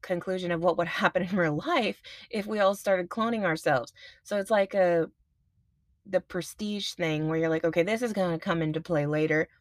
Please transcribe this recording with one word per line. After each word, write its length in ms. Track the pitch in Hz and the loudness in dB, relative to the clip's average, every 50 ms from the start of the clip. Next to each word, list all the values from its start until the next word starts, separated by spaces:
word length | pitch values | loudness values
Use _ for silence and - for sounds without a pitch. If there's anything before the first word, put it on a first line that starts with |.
conclusion 500 | - - 185 175 170 - 185 185 185 175 | -6 -4 -4 -4 -2 -4 -4 -4 -2 -2
of 100 | 175 165 | -2 2
what 180 | 165 180 165 170 | 2 2 2 2
would 80 | 170 170 | 0 -2
<laughs> 0 | |
happen 340 | - - 208 - - 185 | -2 0 0 2 2 2
in 140 | - 175 190 | -2 0 0
real 220 | 196 170 156 147 151 | 2 2 2 2 0
life 440 | - 294 349 302 226 196 202 - _ - - - - - | -2 0 0 0 0 0 -4 -6 _ -20 -20 -20 -18 -8
if 160 | - 214 196 214 | -6 -6 -4 -4
we 120 | 220 208 | 0 2
all 140 | 196 190 202 | 4 4 2
started 360 | 196 - 208 196 185 180 175 | 2 0 0 2 2 0 -4
cloning 340 | - - 220 233 233 220 202 | -2 -2 -2 0 0 0 0
ourselves. 500 | 175 160 160 - 165 147 127 120 - - - - - - _ _ | 0 0 0 2 2 2 2 0 -4 -12 -20 -20 -20 -20 _ _
So 140 | - 208 202 | -4 -4 -4
it's 120 | 196 - | 0 2
like 240 | 226 208 196 190 - | 2 2 2 2 4
a, 340 | 202 185 175 175 170 160 - - _ _ _ _ _ _ _ _ _ _ _ _ _ _ _ _ _ _ - | 4 4 4 4 4 2 0 -4 _ _ _ _ _ _ _ _ _ _ _ _ _ _ _ _ _ _ -2
the 140 | 95 90 | -2 -2
Prestige 720 | - _ - 87 - - - - 214 208 208 202 190 - - | -2 _ -6 -8 -8 -8 -10 -8 -6 -6 -6 -6 -6 -8 -6
thing 340 | - 175 160 156 151 156 156 | -4 -2 -2 0 0 0 0
where 100 | 160 160 | 0 0
you're 120 | 165 165 | 2 2
like, 160 | 160 160 160 | 0 0 0
"Okay, 180 | 170 160 175 165 | 0 2 2 0
this 180 | 185 214 226 | 2 0 -2
is 120 | 247 233 214 | -2 -2 -2
gonna 260 | 202 190 180 165 160 | 0 0 0 -2 -2
come 220 | - 202 175 165 | -2 -2 -2 0
into 200 | 160 156 156 160 | 0 -2 -2 -4
play 240 | 160 - 175 151 147 | -4 -2 -2 0 0
later," 420 | 147 151 151 156 156 156 156 165 - _ _ | 0 0 0 2 2 2 2 0 -2 _ _